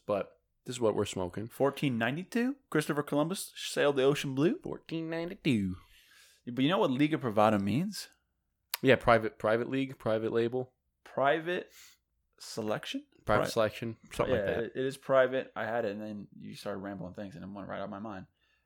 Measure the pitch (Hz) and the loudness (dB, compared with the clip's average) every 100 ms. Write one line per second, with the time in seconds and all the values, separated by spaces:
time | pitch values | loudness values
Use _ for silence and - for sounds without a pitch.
0 | - 101 - _ _ _ - 123 110 104 | -4 -2 -2 _ _ _ -14 0 0 2
1 | 101 - 90 101 113 - 135 139 147 117 | 0 -2 -4 -6 -10 0 0 2 0 0
2 | 113 143 185 233 247 277 _ 156 - 147 | 0 -2 -4 -2 -2 -4 _ -2 0 -2
3 | 147 147 156 196 - - - - 143 131 | 0 0 0 -4 -10 -10 -6 2 2 4
4 | 131 151 147 131 160 294 - - - 165 | 4 4 0 2 2 2 -6 -10 -8 -8
5 | 160 165 170 196 170 117 95 90 - _ | -6 -6 -6 -4 2 2 2 -4 -12 _
6 | _ - - _ - 123 135 196 185 127 | _ -20 -20 _ -8 0 2 4 2 4
7 | 151 156 127 104 107 107 98 113 196 196 | 2 2 0 4 6 6 2 0 -2 -6
8 | - _ _ _ _ _ _ - 135 117 | -14 _ _ _ _ _ _ 0 4 4
9 | - 113 110 - 107 117 120 135 135 135 | 6 4 4 -2 0 2 0 -2 -4 -4
10 | 117 110 110 113 117 127 127 _ _ _ | -2 0 0 0 0 -2 -6 _ _ _
11 | - - 135 160 160 180 - - - _ | -10 0 0 0 -2 -6 -8 -20 -20 _
12 | _ _ _ _ - - 107 120 - 277 | _ _ _ _ -12 -6 -2 -2 -4 -10
13 | - _ - 107 - - 107 - 117 110 | -10 _ 2 2 2 2 0 0 -10 -10
14 | - - 123 123 98 - 110 - 135 135 | -14 -4 0 2 0 -2 -4 -4 -4 -6
15 | - 135 127 131 - - 110 117 113 104 | 2 4 6 2 -4 -6 -4 -2 -2 -4
16 | 107 107 95 - 104 104 104 101 98 98 | -8 -10 -12 -16 -16 -12 -8 -6 -8 -8
17 | 90 90 98 85 92 101 92 98 98 98 | -10 -10 -12 -12 -12 -12 -10 -8 -8 -8
18 | 110 95 95 _ _ _ | -10 -12 -14 _ _ _